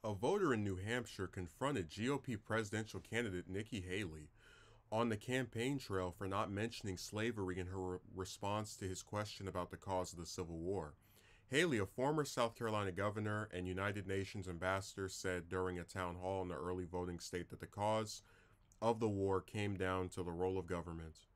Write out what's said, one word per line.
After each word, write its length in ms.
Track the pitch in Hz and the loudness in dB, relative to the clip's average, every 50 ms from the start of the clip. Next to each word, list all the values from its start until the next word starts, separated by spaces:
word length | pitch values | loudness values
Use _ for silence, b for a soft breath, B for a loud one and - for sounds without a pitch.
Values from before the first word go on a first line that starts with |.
| - | 0
A 60 | 110 104 | 0 0
voter 400 | 92 107 139 190 208 190 151 123 | 2 4 4 4 6 6 6 6
in 100 | 107 104 | 6 4
New 140 | 101 95 | 2 0
Hampshire 500 | 90 95 107 117 123 117 - - - 95 | 0 0 0 0 0 -2 -4 -4 -4 -4
confronted 640 | 87 - 95 90 82 - - 131 139 147 113 87 78 | -4 -2 -6 -6 -6 -4 0 0 2 2 2 0 -2
G 200 | - 101 110 127 | -4 -2 0 0
O 80 | 143 | 0
P 200 | 135 - - 120 | 0 -2 -4 -6
presidential 640 | 104 - - 110 110 113 101 107 107 110 110 - 92 | -6 -2 0 0 0 0 2 0 -2 -2 -2 -6 -10
candidate 480 | - - 113 117 120 107 90 90 87 90 | -8 -2 -2 0 0 0 0 -2 -4 -2
Nikki 320 | 92 98 113 - - 101 | -4 -4 -4 -2 -4 -6
Haley 480 | 90 90 90 104 107 85 78 78 76 - B B B B B B B B B B B - | -2 0 0 0 0 -2 -6 -10 -12 -14 B B B B B B B B B B B -2
on 200 | 107 110 120 120 | 2 2 4 4
the 80 | 107 | 2
campaign 600 | 104 - - 127 131 127 110 - 113 117 135 143 | 0 0 0 0 0 0 0 -2 0 0 2 0
trail 380 | 135 - - 101 95 92 - - | 0 -2 0 0 2 2 0 -2
for 120 | - 101 95 | -2 -4 0
not 200 | 95 101 107 90 | 0 0 0 0
mentioning 460 | 101 101 110 117 117 - - 104 92 | 0 0 0 -2 -2 -4 -4 -4 -4
slavery 640 | 87 - - - 107 110 120 120 107 98 92 90 92 | -4 -6 -4 -2 0 0 0 2 0 0 0 0 -2
in 80 | 90 | -2
her 100 | 90 92 | -2 -2
re-, 200 | 98 92 92 90 90 - - - | -2 -2 -2 -2 -4 -6 -10 -6
response 600 | 92 92 - - - - 101 104 107 107 104 - | -6 -4 -4 -4 -4 -2 0 0 0 0 -4 -6
to 80 | - 104 | -6 -4
his 180 | 92 92 90 - | -4 -4 -4 -6
question 460 | - - 104 107 104 - - 101 92 | -4 -2 -2 -2 -2 -4 -6 -6 -2
about 200 | 87 92 90 - | -2 -2 -2 -2
the 60 | - | -6
cause 380 | 90 - 98 95 92 90 87 - | -10 -4 0 0 0 0 -2 -4
of 60 | 85 | -8
the 60 | 85 | -8
Civil 340 | - - - 90 82 85 82 | -8 -4 -6 -4 -4 -4 -4
War. 340 | 82 90 101 92 78 73 71 B B B B B B B B B B - | -2 0 0 0 -2 -4 -10 B B B B B B B B B B 0
Haley, 300 | 127 143 175 175 135 107 | 4 4 4 6 4 4
a 60 | 98 | 2
former 380 | - - - 127 143 156 156 143 | 0 0 2 2 4 4 2 0
South 320 | 131 - 131 120 117 - | 0 2 2 2 2 2
Carolina 380 | - 120 113 107 107 101 95 90 | 0 0 2 2 2 2 2 2
governor 560 | 92 98 104 104 110 107 107 104 107 107 104 | 2 0 2 2 0 0 0 0 0 -2 -2
and 160 | - 90 90 | -2 -2 -2
United 400 | 92 92 92 98 101 101 104 92 | 0 0 2 0 0 0 -2 -2
Nations 400 | 92 98 98 98 95 - 107 90 | 0 0 0 0 -2 -4 -6 -4
ambassador, 600 | 92 87 82 90 92 95 98 95 - - - 98 92 | -4 -4 0 2 2 2 2 0 -4 -6 -4 -4 -4
said 400 | - - - 95 90 90 85 87 | -4 -2 0 0 0 0 -2 -2
during 280 | 92 92 92 92 90 | 0 0 2 2 0
a 60 | 87 85 | -2 -6
town 320 | - - 95 92 87 87 | -4 -2 -2 -2 -2 -2
hall 260 | 90 90 92 98 95 | -2 -2 0 0 0
in 60 | 92 | 0
the 80 | 90 85 | -2 -2
early 300 | 69 76 87 92 92 90 | -2 -2 -2 -2 -2 -2
voting 340 | 82 90 90 90 90 87 85 | -2 -2 -2 -2 -2 -4 -6
state 300 | - - - 90 85 - | -6 -4 -4 -4 -4 -4
that 100 | - - | -8 -12
the 80 | - | -12
cause 540 | - - 101 101 107 110 110 110 107 - - B B B B B B B B B B B - | -10 -4 0 2 4 4 2 0 -2 -6 -10 B B B B B B B B B B B 2
of 200 | 110 113 117 110 | 4 4 4 6
the 80 | 117 107 | 4 4
war 320 | 101 98 98 98 95 92 | 4 4 4 4 4 2
came 340 | - - - 107 104 104 101 | 2 0 -2 0 0 0 2
down 320 | 90 95 92 92 92 92 | 2 2 2 2 2 0
to 160 | 92 - - 87 | 0 -2 -2 -2
the 80 | 87 | -2
role 260 | 85 85 90 92 95 | 0 2 2 2 2
of 100 | 95 87 | 2 0
government. 500 | 87 90 85 82 87 85 82 82 80 78 - - _ - | 0 -2 -2 -2 -4 -6 -6 -8 -10 -12 -16 -20 _ -20